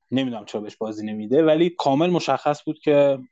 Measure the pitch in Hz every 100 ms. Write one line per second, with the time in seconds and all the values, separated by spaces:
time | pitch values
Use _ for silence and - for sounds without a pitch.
0 | - 127 131 117 104 110 104 - 110 107
1 | 107 107 107 135 160 156 175 170 143 135
2 | 175 170 - 135 147 147 - 151 - 143
3 | 143 135 127